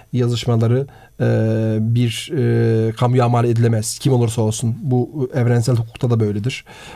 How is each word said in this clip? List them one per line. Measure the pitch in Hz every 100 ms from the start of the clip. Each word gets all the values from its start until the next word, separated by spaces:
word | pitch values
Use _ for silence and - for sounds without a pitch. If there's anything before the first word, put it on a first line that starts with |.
| -
yazışmaları, | 123 120 117 - 117 117 127 139 - - -
e, | 120 113 110 110 110 110
bir, | 110 120 117 - - 151
e, | 117 117 113 113 110
kamuya | 110 123 127 120
mal | 120
edilemez. | 120 117 117 113 110 -
Kim | 135
olursa | 123 113 117
olsun. | 107 110 117 117
Bu | 156 123 120 - 127
evrensel | 135 120 120 117
hukukta | 117 113 - 123
da | 113
böyledir. | 104 104 113 - - - -